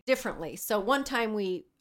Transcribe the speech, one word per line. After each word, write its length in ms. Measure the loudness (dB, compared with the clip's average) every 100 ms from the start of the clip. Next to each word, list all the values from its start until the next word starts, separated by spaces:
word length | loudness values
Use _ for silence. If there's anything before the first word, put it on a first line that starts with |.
| 0
differently. 480 | 0 0 -6 -8
So 240 | -6 0 0
one 240 | 4 2
time 320 | 2 0 0
we, 300 | 0 0 -2 -6 _